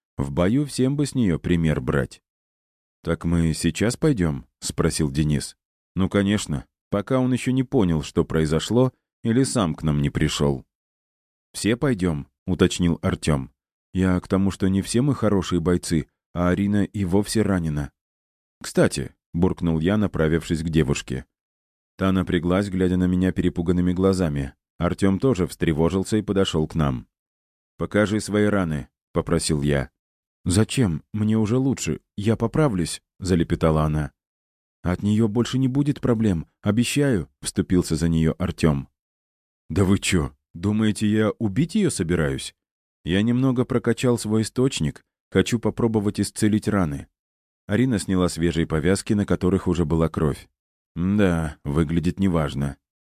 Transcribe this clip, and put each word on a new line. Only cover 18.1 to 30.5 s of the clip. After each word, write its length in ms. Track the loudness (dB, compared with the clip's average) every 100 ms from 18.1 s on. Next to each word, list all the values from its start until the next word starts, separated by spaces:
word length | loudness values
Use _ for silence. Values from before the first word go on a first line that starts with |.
| _ _ _ _ _
«Кстати», 520 | -4 2 2 0 -8 _ _
буркнул 480 | 0 0 0 -2 0
я, 160 | 0 0
направившись 640 | 0 0 0 0 -2 -4
к 60 | 0
девушке. 580 | 0 2 -2 -4 -10 -10 _ _ _ _ _ _ -4
Та 160 | 0
напряглась, 560 | 0 0 0 2 0 0
глядя 280 | 0 2 2
на 100 | 2
меня 260 | 2 0
перепуганными 600 | 0 -2 -2 0 2 2
глазами. 600 | 2 2 2 0 -2 -6 -12 _ -4
Артём 400 | -2 0 0 2
тоже 280 | 0 0 -2
встревожился 680 | -2 0 2 2 0 0 -2
и 60 |
подошёл 440 | 0 0 0 0 -2
к 80 |
нам. 320 | 0 -2 -2 -12 _ _ _ _ _ _ -10
«Покажи 440 | -2 0 0 0
свои 260 | 0 0 2
раны», 420 | 0 -2 -4 -8 _ _
попросил 500 | -6 -2 -2 0 -2
я. 280 | 0 0 -2 _ _ _ _ _
«Зачем? 600 | 0